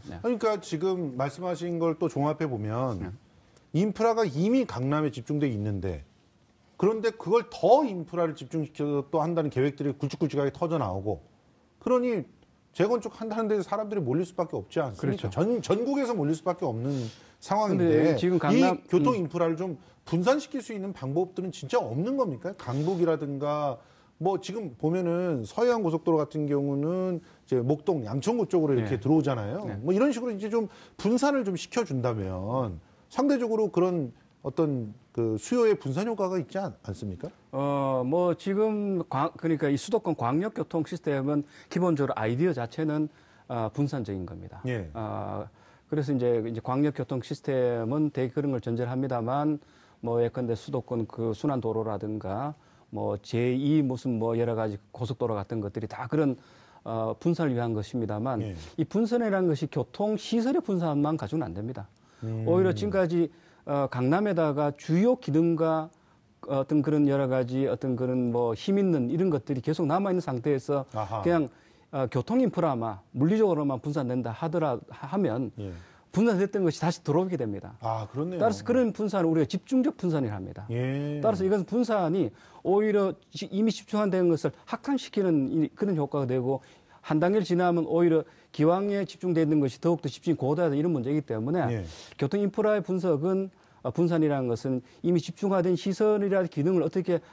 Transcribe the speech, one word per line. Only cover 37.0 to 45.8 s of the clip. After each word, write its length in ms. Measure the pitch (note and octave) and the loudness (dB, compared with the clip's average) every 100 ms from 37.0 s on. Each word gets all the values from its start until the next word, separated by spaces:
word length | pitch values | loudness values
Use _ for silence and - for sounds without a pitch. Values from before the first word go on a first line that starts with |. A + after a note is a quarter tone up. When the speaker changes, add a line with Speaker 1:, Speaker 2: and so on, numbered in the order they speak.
| G#2 E2+ - - _ | -8 -8 -12 -14 _
Speaker 1:
어, 520 | C3+ C#3+ C#3 C3+ C3 B2+ | -4 -2 0 0 0 2
뭐 280 | E3+ F3+ D#3+ | 2 2 0
지금 680 | F#3+ G3 A3 G#3+ G3+ F#3 - | -2 0 0 0 -2 -2 -2
광-, 220 | C3+ D#3+ - | -2 -2 -2
그러니까 320 | E3 D3+ D3 | 0 2 2
이 80 | C#3 | 0
수도권 380 | - A3+ F3 D3+ | 0 -2 0 0
광역교통 680 | A#2 D3 G#3+ - - E3+ D3+ | 0 0 -2 -4 -4 -2 -4
시스템은 580 | F3 D#3+ C#3 C3+ D3 C#3+ - - | -4 -2 0 0 0 -2 -14 -6
기본적으로 440 | E3+ F3+ D3 C3 A2 | 0 2 2 0 0
아이디어 340 | A2 B2 F3+ | 0 2 0
자체는, 560 | B2+ A#2 - D#3 D3+ D3+ - _ - - | 0 -4 -4 -2 0 -2 -4 _ -20 -8
아, 220 | A#2+ A2 | -4 -2
분산적인 520 | C#3+ C#3+ C#3 G#2 G2 E2+ | 0 -2 -2 -4 -6 -8
겁니다. 360 | F2 F2+ F#2+ B2+ | -12 -16 -10 -6
Speaker 2:
예. 220 | A#2 D#2+ | -4 -6
Speaker 1:
아, 540 | A2+ G#2+ G#2 G2+ G2+ - _ - _ | -8 -8 -6 -6 -8 -10 _ -20 _